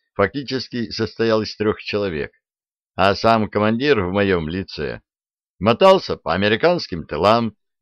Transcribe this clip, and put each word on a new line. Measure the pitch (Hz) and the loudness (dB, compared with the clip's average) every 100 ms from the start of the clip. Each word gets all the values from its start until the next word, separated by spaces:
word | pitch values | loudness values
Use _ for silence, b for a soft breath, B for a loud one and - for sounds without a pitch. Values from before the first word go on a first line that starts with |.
| _ | _
фактически | - 98 139 127 131 - 123 113 | -2 -2 -2 -8 -8 -6 -8 -6
состоял | - 110 - 113 110 | -4 -6 -2 0 0
из | 104 - | -2 -4
трех | 107 - | -2 -2
человек, | - 104 101 76 69 _ _ _ _ _ _ | -4 -4 -4 -4 -8 _ _ _ _ _ _
а | - 98 | 0 0
сам | 98 113 113 101 | 2 2 2 0
командир | 104 107 113 147 120 | 0 0 0 0 0
в | 90 | 0
моем | 98 101 90 78 | 0 2 0 -2
лице | 92 92 - 69 58 _ _ _ _ _ - | -6 -8 -8 -8 -8 _ _ _ _ _ -4
мотался | 95 117 285 196 - 80 | 0 4 6 4 2 -8
по | 78 | -4
американским | 87 104 107 160 175 - 85 69 | 0 0 2 2 0 -4 -10 -8
тылам | 76 98 117 113 - _ _ | 0 4 4 0 -6 _ _